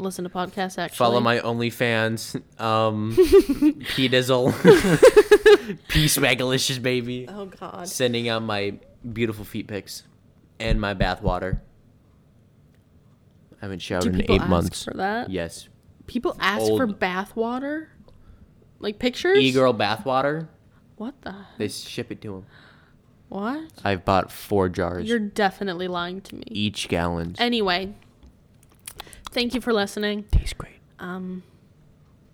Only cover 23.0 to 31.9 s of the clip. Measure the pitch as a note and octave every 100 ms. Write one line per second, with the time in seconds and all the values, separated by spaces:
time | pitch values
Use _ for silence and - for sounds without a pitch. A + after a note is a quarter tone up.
23 | _ _ _ F#3+ G#3 D4 D#4+ - - -
24 | - F#2+ - - - G2+ F#2 F2 F2 F2
25 | G#3+ A#3 G#3 - G3 - G3+ E3+ F#3 F3
26 | F3 F#3 - - - G3 - G3 - F2
27 | F2 E2+ E2+ F#2 A#3+ A#3+ G3 F3 F#3+ G#3
28 | - _ - - _ _ _ _ - -
29 | - - - B3+ A#3+ B3 A#3+ A3 G3+ G#3
30 | G#3 G#3 G#3 - - - - - _ -
31 | F3+ F#3 F#3 F#3 - _ _ _ _